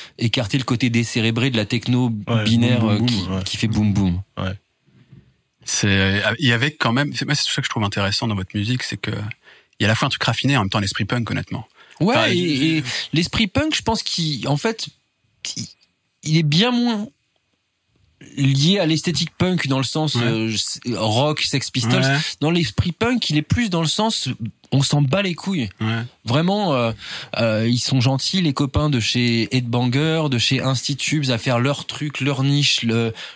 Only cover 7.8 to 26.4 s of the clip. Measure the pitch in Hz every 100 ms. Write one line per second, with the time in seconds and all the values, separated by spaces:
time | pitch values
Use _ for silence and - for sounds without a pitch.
7.8 | 101 104 98 - 120 101 92 104 104 127
8.8 | - - - - 107 - - - _ _
9.8 | 104 113 139 - - 113 131 139 98 113
10.8 | 98 - 98 123 107 101 98 - - _
11.8 | - - 175 254 214 180 175 135 160 160
12.8 | 123 - - 151 170 - 214 269 311 -
13.8 | - 226 - - 156 190 135 143 226 226
14.8 | - - _ _ _ _ - - - -
15.8 | _ _ _ _ 151 160 151 156 233 240
16.8 | 240 214 214 - _ _ _ _ _ _
17.8 | _ _ _ _ - - 135 139 151 202
18.8 | 160 156 - 151 165 - 180 180 135 135
19.8 | 131 156 156 123 113 110 113 104 - -
20.8 | 120 110 110 113 151 151 - 139 - 131
21.8 | 113 127 131 143 - - 151 175 127 -
22.8 | 175 - 233 254 - 151 147 240 233 175
23.8 | 160 - 220 - 131 - 110 - _ 139
24.8 | 135 147 139 190 190 156 190 185 107 -
25.8 | 110 113 120 - 107 131